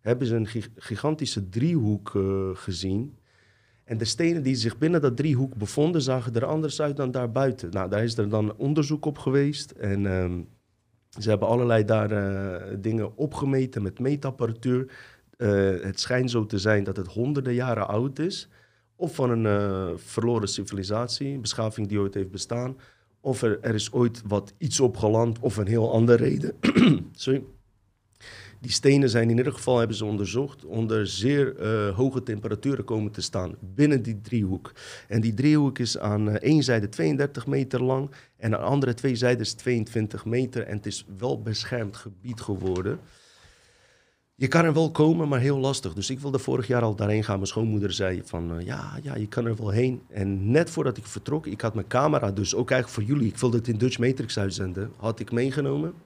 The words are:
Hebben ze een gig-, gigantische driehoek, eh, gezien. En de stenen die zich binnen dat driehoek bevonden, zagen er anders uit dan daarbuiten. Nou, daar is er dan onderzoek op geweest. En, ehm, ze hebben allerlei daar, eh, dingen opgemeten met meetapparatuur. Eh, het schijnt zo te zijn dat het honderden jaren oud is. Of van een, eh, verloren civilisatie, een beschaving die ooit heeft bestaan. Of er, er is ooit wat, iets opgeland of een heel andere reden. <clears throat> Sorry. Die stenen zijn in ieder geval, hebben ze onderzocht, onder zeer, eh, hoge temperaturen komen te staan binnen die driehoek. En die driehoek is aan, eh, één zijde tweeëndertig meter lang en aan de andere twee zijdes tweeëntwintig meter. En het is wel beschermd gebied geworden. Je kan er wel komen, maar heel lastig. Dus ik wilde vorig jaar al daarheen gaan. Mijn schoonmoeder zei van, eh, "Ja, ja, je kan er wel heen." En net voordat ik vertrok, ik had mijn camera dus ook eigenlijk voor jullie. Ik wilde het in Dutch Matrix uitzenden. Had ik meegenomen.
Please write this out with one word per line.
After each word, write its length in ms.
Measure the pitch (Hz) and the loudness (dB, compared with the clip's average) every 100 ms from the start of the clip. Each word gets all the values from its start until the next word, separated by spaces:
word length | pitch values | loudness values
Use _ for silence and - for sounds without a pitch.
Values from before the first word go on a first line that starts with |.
Hebben 260 | 107 123 127 | 0 0 2
ze 80 | |
een 120 | 113 107 | 0 0
gig-, 240 | 117 104 - | -4 -10 -14
gigantische 720 | - 107 147 156 131 - 95 | -10 -4 -2 -2 -4 -4 -4
driehoek, 640 | 98 147 170 107 104 101 | -2 2 2 2 0 -2
eh, 340 | 101 98 98 95 | -2 0 0 -2
gezien. 640 | 92 - 87 95 95 135 - _ _ _ _ _ _ | -6 -8 -6 -2 -2 -4 -12 _ _ _ _ _ _
En 140 | _ 113 | _ -6
de 60 | |
stenen 380 | 110 - 170 170 | -4 0 0 0
die 120 | 131 | 0
zich 240 | 131 113 - | 0 0 0
binnen 220 | 156 175 | 2 4
dat 160 | 143 117 | 2 2
driehoek 380 | 151 131 131 | 0 2 0
bevonden, 480 | 117 107 - 151 170 | -2 -4 0 2 2
zagen 320 | 127 131 117 | 0 -2 -2
er 100 | 117 | -2
anders 360 | 113 156 156 - | 0 0 -2 -2
uit 160 | 151 143 | -2 -2
dan 140 | 135 | -2
daarbuiten. 600 | 127 123 113 135 123 85 | -2 -2 2 0 0 -4
Nou, 200 | 95 92 | -4 -2
daar 120 | 104 | 0
is 160 | 117 113 | 0 0
er 100 | 104 | 0
dan 280 | 110 107 - | 2 0 -2
onderzoek 480 | 139 156 143 151 | 0 2 2 0
op 140 | 151 - | -2 -2
geweest. 520 | - 135 143 147 - | 0 2 2 -2 -10
En, 360 | - 104 98 98 | -6 -2 0 2
ehm, 340 | 92 90 90 82 _ _ _ _ _ _ - | 2 0 -2 -8 _ _ _ _ _ _ -8
ze 80 | 107 | 0
hebben 200 | 104 92 | 2 4
allerlei 360 | 117 120 113 | 2 4 4
daar, 260 | 104 110 107 | 4 2 2
eh, 680 | 104 98 98 98 90 95 98 | 0 -2 -2 -4 -6 -8 -6
dingen 360 | 104 110 101 110 | -2 -2 -2 -4
opgemeten 680 | 143 - 139 135 131 117 | -4 -2 0 2 0 -2
met 160 | 98 - | -4 -2
meetapparatuur. 920 | 123 143 139 120 117 113 127 127 131 - - - _ _ | -2 0 -4 -4 -4 -2 0 0 -2 -10 -20 -20 _ _
Eh, 120 | 113 101 98 92 | 2 4 4 2
het 200 | 98 95 | -2 -6
schijnt 300 | - 127 127 | -2 0 2
zo 160 | 117 107 | 0 0
te 120 | 104 | 0
zijn 260 | 95 107 | 2 2
dat 120 | 98 98 | 2 -4
het 100 | 92 | -6
honderden 480 | 107 123 147 131 | -2 0 0 0
jaren 340 | 120 127 110 98 | -2 0 -2 0
oud 300 | 104 131 139 | 0 -2 -2
is. 300 | 160 190 - _ _ _ _ _ | -6 -6 -14 _ _ _ _ _
Of 180 | - | -8
van 160 | - 127 | 0 0
een, 160 | 117 110 | 2 2
eh, 420 | 104 101 95 92 87 | 2 0 -2 -4 -6
verloren 520 | - - 113 117 101 | -6 -2 0 2 0
civilisatie, 880 | - 95 101 95 107 123 - 139 | -4 -6 -6 -4 -4 -4 -6 -6
een 60 | 139 | -6
beschaving 480 | 107 - 110 110 104 | -6 -2 -4 -2 -2
die 100 | 104 | 0
ooit 160 | 98 | 0
heeft 160 | 98 92 | -2 -6
bestaan. 460 | 95 - 120 123 135 - _ _ _ | -6 -6 -6 -6 -10 -18 _ _ _
Of 220 | - 127 | -4 0
er, 160 | 117 101 | 0 0
er 140 | 120 | 0
is 180 | 110 - | -2 0
ooit 300 | 120 120 113 104 | 2 2 0 -2
wat, 280 | 101 - - | -2 -2 -6
iets 220 | 147 - | -4 2
opgeland 580 | 131 - 107 113 117 113 | 2 4 2 4 2 0
of 180 | 135 101 | -2 -2
een 100 | 98 | 0
heel 260 | 113 113 | 2 4
andere 320 | 110 117 120 | 4 6 6
reden. 280 | 117 - 143 - - - 240 | 6 0 -4 0 2 6 8
<clears throat> 260 | 143 - | 6 0
Sorry. 320 | - - 135 - - _ _ _ _ _ _ - - - - | -8 -2 -2 -2 -20 _ _ _ _ _ _ -20 -20 -20 -14
Die 100 | - | -4
stenen 400 | - 143 139 135 | 2 6 8 6
zijn 200 | 113 117 | 4 4
in 60 | 117 | 4
ieder 160 | 127 | 2
geval, 260 | 131 - 123 | 0 2 4
hebben 180 | 117 107 | 4 0
ze 80 | |
onderzocht, 600 | 110 104 98 107 143 - | -2 -2 -2 -2 -4 -6
onder 420 | 76 107 113 110 101 | -8 -4 0 0 0
zeer, 500 | 92 113 143 139 - | 0 2 4 2 0
eh, 400 | 107 110 104 95 | -2 0 0 2
hoge 260 | 131 131 | 0 0
temperaturen 640 | 110 104 107 107 139 135 | -4 -6 -4 -4 -2 -2
komen 280 | 110 110 104 | -2 -2 -2
te 80 | 104 | -6
staan 340 | - 104 90 - | -6 -4 -6 -8
binnen 420 | 92 95 147 147 | -12 2 4 4
die 180 | 113 110 | 0 -6
driehoek. 520 | 107 120 101 92 - - - - - | -2 0 0 -2 -6 -18 -18 -18 -2
En 120 | 107 | 0
die 140 | 110 | 0
driehoek 440 | 107 151 151 143 131 | 2 4 4 2 0
is 200 | 120 - | -4 -2
aan, 300 | 104 104 107 | 0 0 2
eh, 40 | |
één 280 | 107 - 156 | 2 4 4
zijde 260 | 135 117 101 | 4 2 0
tweeëndertig 580 | - 160 143 143 - 120 | 0 0 2 0 -2 -2
meter 360 | 139 127 127 | -2 0 0
lang 280 | 127 131 139 - - _ | 0 0 -2 -10 -20 _
en 180 | 110 | -2
aan 60 | 107 | 0
de 60 | 85 | 2
andere 280 | 139 131 | 2 2
twee 220 | 117 139 120 | 0 0 2
zijdes 360 | 123 123 110 | 2 2 0
tweeëntwintig 720 | - - 120 110 117 107 110 | -4 -2 -2 0 -2 -2 -4
meter. 380 | - 117 131 120 | -4 -2 -2 -4
En 140 | - 104 | -6 -6
het 100 | 104 | -6
is 200 | 98 - 98 | -10 -12 -8
wel 240 | 120 131 | -4 -4
beschermd 540 | 110 107 - 123 104 98 | -4 -6 -4 -6 -6 -10
gebied 440 | - 92 110 110 | -18 -16 -12 -12
geworden. 580 | - 98 95 90 92 - - - _ _ - _ _ _ _ _ _ _ _ | -6 -4 -2 -2 -2 -4 -8 -20 _ _ -20 _ _ _ _ _ _ _ _
Je 140 | _ 127 | _ 2
kan 160 | 170 | 4
er 80 | 165 | 4
wel 180 | 151 160 | 4 2
komen, 380 | 160 156 170 156 | 4 4 4 2
maar 120 | 139 | 2
heel 180 | 131 139 | 2 2
lastig. 360 | 131 135 - | 0 -2 -4
Dus 160 | 85 98 | -6 -6
ik 100 | 131 | -6
wilde 180 | 143 135 | -2 -2
vorig 280 | 131 127 113 | 0 -2 2
jaar 160 | 123 | 2
al 120 | 113 | 2
daarheen 300 | 104 104 107 | 0 2 2
gaan. 100 | 104 98 | 2 -2
Mijn 100 | 95 | -2
schoonmoeder 460 | - 110 107 101 | -2 0 0 0
zei 300 | 87 95 92 | -2 -2 -2
van, 340 | 92 87 85 85 | -6 -6 -4 -6
eh, 80 | 90 | -6
"Ja, 320 | 135 - - | -8 -8 -10
ja, 140 | 147 127 | -8 -6
je 120 | 104 | -4
kan 180 | - 113 | -2 -2
er 100 | 110 | -2
wel 140 | 110 | 0
heen." 320 | 101 127 127 - | 2 2 0 -8
En 420 | 101 98 98 101 | -4 -2 0 2
net 200 | 135 170 | 4 2
voordat 260 | - 139 110 | 0 -2 -4
ik 100 | - | -10
vertrok, 400 | 110 - 151 156 | -12 -4 -4 -4
ik 140 | 107 | -4
had 140 | 113 | -4
mijn 120 | 107 95 | -4 -2
camera 440 | 127 147 151 107 | 2 2 2 0
dus 240 | 98 98 | -2 -2
ook 160 | - 123 | 0 2
eigenlijk 300 | 131 120 - 104 | 0 0 -4 -2
voor 80 | 143 | 0
jullie. 160 | 107 | 0
Ik 60 | - | 0
wilde 180 | 127 117 | 0 0
het 120 | 113 | 0
in 100 | 110 | 0
Dutch 200 | 127 - | 0 2
Matrix 400 | 120 131 110 - | 0 0 -4 -2
uitzenden. 540 | 98 92 95 90 104 - | -2 -2 -6 -6 -8 -6
Had 240 | 107 113 | -6 -6
ik 120 | 107 | -4
meegenomen. 600 | 117 131 131 139 139 160 170 | 0 0 0 -2 -2 -4 -8